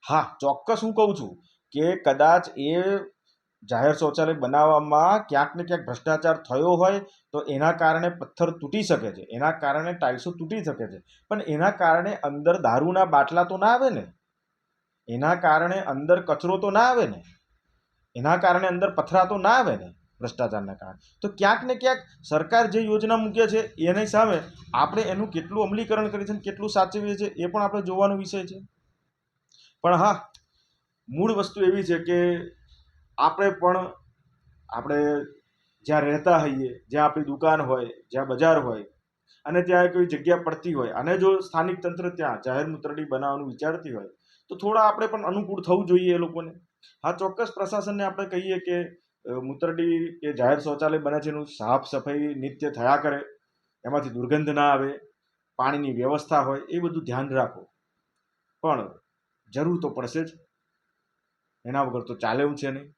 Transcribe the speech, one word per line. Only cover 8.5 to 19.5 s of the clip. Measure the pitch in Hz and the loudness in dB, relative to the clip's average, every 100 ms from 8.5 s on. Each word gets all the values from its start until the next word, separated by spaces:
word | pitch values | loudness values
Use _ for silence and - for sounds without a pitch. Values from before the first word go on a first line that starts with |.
તૂટી | 165 - 208 | -2 -6 -4
શકે | 214 147 107 | 0 0 -2
છે, | 92 92 | -10 -12
એના | 113 147 | -2 -2
કારણે | 160 147 143 165 | 0 -2 -2 -4
ટાઇલ્સો | 175 147 127 175 | -2 -2 -2 -6
તૂટી | 175 165 214 | -10 -8 -6
શકે | 160 135 110 | -6 -6 -8
છે, | 92 _ _ _ | -10 _ _ _
પણ | 208 | -6
એના | - 151 180 | -4 0 0
કારણે | 196 170 165 180 208 | 2 2 4 0 -4
અંદર | 143 143 151 185 | -6 0 2 4
દારૂના | 127 120 156 180 185 | 4 2 2 2 4
બાટલા | 151 139 170 | 4 4 2
તો | 175 190 | 0 2
ના | 202 | 2
આવે | 240 262 | 4 2
ને, | 170 90 _ _ _ _ _ _ _ _ _ - | -2 -10 _ _ _ _ _ _ _ _ _ -10
એના | 117 143 175 | -2 0 2
કારણે | 175 156 170 190 | 4 4 2 -2
અંદર | 185 135 151 180 | -4 -6 2 2
કચરો | 170 147 170 185 | 2 -2 0 0
તો | 208 | 2
ના | 208 | 4
આવે | 240 233 165 | 4 4 0
ને, | 92 - _ _ _ _ _ _ _ _ 120 | -4 -16 _ _ _ _ _ _ _ _ -4
એના | 139 175 | 0 2
કારણે | 180 175 185 | 4 2 2
અંદર | 175 196 | 0 -2
પથરા | - 196 185 185 | -2 0 2 2
તો | 208 | 2
ના | |
આવે | 185 | 4